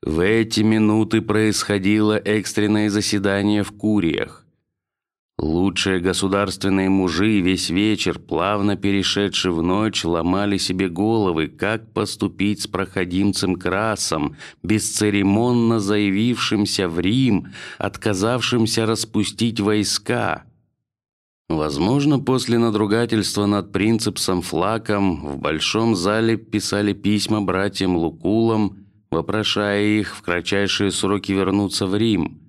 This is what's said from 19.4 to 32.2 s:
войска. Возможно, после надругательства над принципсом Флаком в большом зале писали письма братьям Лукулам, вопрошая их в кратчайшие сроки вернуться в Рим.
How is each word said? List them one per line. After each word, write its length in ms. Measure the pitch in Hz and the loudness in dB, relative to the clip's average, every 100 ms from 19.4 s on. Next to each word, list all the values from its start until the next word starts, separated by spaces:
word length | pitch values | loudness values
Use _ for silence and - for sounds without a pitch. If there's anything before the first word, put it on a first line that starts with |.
| 117 113 | -2 0
войска. 840 | 101 107 101 - - 123 104 78 - _ _ _ _ _ _ _ _ _ _ | 0 2 0 -4 -2 -2 -2 -4 -8 _ _ _ _ _ _ _ _ _ _
Возможно, 720 | 82 76 71 90 139 143 139 | -2 -2 0 0 2 2 0
после 360 | 117 131 - 117 | 0 -2 2 2
надругательства 880 | 117 104 104 107 117 110 98 - 104 | 2 2 2 2 2 0 -2 0 0
над 260 | 101 92 | 0 -2
принципсом 680 | 95 104 113 110 - - 92 | 0 2 2 0 -4 -2 -2
Флаком 840 | 85 76 92 113 113 104 98 80 71 | -2 -2 0 -2 -2 0 0 -2 -6
в 120 | 69 | -4
большом 580 | 71 78 - 110 113 104 | -4 -2 -2 0 2 2
зале 400 | 87 107 113 113 | 0 0 2 0
писали 560 | - 104 - 101 104 | -2 -4 -2 -2 0
письма 500 | 101 101 104 98 110 | 0 0 0 0 0
братьям 540 | 98 92 98 98 95 87 | 0 0 -2 -2 0 0
Лукулам, 920 | 82 82 - 110 113 113 101 98 - _ _ | 0 -2 -2 2 2 2 0 -4 -20 _ _
вопрошая 720 | 165 - 110 104 - 104 101 | -4 -2 -2 -2 0 0 0
их 340 | 104 107 101 - | 2 0 -2 -8
в 60 | |
кратчайшие 680 | - 87 85 98 98 - 101 | -4 -4 -2 -2 0 0 0
сроки 400 | 87 98 101 - | 0 0 -2 0
вернуться 540 | 98 95 101 101 - 98 | 0 2 2 0 -2 -2
в 100 | 101 | 0
Рим. 440 | 113 101 | 2 2